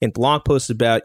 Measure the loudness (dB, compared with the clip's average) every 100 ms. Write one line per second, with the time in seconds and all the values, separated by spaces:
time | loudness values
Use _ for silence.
0 | -4 0 0 0 0 0 0 0 2 2